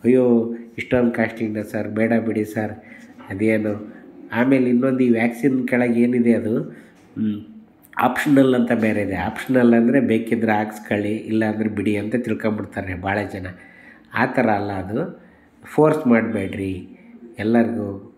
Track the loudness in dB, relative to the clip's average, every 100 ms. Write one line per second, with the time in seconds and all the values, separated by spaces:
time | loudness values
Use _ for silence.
0 | 4 4 6 4 2 -6 -12 -14 -2 2
1 | 2 0 -4 -2 -6 -6 -6 -6 -6 -2
2 | 2 2 0 -2 -4 -4 -6 -8 -18 -20
3 | -20 -20 -14 -2 0 2 0 -6 -10 -18
4 | -20 -20 -8 -2 2 4 4 2 2 2
5 | 2 4 2 0 0 0 0 0 2 2
6 | 2 2 2 2 2 -2 -4 -14 -20 -20
7 | -18 -4 -4 -4 -10 -20 -20 _ _ 0
8 | 0 0 2 4 6 4 2 2 2 0
9 | -2 -4 -4 -6 0 4 6 6 4 2
10 | 2 0 0 -2 0 0 -2 -8 -4 -2
11 | -2 -4 -2 0 0 0 -2 -2 -2 -2
12 | -2 -4 -2 -2 -2 -4 -6 -8 -8 -6
13 | -4 -2 -4 -8 -12 -16 -20 -20 -20 -20
14 | _ -2 -2 0 0 0 -2 -6 -6 -6
15 | -6 -10 -20 _ _ _ -6 2 2 2
16 | 2 2 2 -4 -6 -6 -6 -6 -12 -20
17 | -20 -20 -20 -6 0 2 2 -2 -6 -10
18 | -14